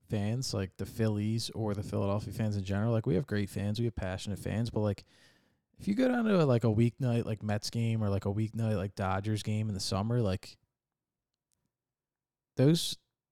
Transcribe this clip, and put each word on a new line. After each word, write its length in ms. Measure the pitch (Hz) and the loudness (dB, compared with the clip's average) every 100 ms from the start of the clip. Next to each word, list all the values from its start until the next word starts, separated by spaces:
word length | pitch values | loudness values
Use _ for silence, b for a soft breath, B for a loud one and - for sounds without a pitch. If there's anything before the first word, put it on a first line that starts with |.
| - | -4
fans, 460 | 110 101 120 127 104 | -2 0 -2 -4 -4
like, 160 | 95 - | -4 -6
the 80 | 98 | -8
Phillies 640 | 101 110 104 107 113 - | 0 0 2 0 -2 -4
or 240 | - 110 101 | -4 -2 -2
the 80 | |
Philadelphia 500 | 101 104 98 101 104 | -4 -2 0 0 -2
fans 240 | 107 110 101 | -2 -2 -2
in 60 | |
general. 280 | 95 101 113 | -2 0 2
Like, 140 | 110 131 | 0 2
we 100 | 170 | 0
have 120 | 147 | 0
great 220 | 104 101 | -2 -2
fans. 280 | 98 101 107 | -2 -2 0
We 80 | 117 | -2
have 100 | - | -2
passionate 440 | 95 92 - 95 | -4 -4 -6 -6
fans. 320 | 98 98 120 | -4 -2 -2
But, 80 | 110 | 0
like, 240 | 107 98 b b b b b b _ - | 0 -2 b b b b b b _ -8
if 100 | - | -2
you 60 | |
go 140 | 208 254 | 2 2
down 180 | 247 220 | 2 2
to, 180 | 190 | 4
like, 200 | 147 120 | 4 4
a 100 | 117 | 4
weeknight, 520 | 107 117 - 131 117 - | 4 2 2 0 0 0
like, 180 | 107 | -4
Mets 260 | 107 104 - | -2 -2 -2
game 340 | 117 117 113 | -2 0 2
or, 60 | 104 | 2
like, 160 | 98 101 | 0 0
a 80 | |
weeknight, 440 | 101 110 110 110 107 | 0 -2 0 0 0
like, 180 | 98 - | -2 -2
Dodgers 480 | 95 95 104 107 | -2 -2 0 -2
game 240 | 104 107 107 | -2 -2 -2
in 80 | 95 | -4
the 40 | |
summer, 420 | - 95 107 123 | -2 -2 0 2
like, 360 | 104 92 - - _ _ _ _ _ _ _ _ _ _ _ _ _ _ _ _ _ _ _ - | 2 0 -6 -20 _ _ _ _ _ _ _ _ _ _ _ _ _ _ _ _ _ _ _ 4
those 420 | 135 160 - - _ _ _ | 6 6 0 -6 _ _ _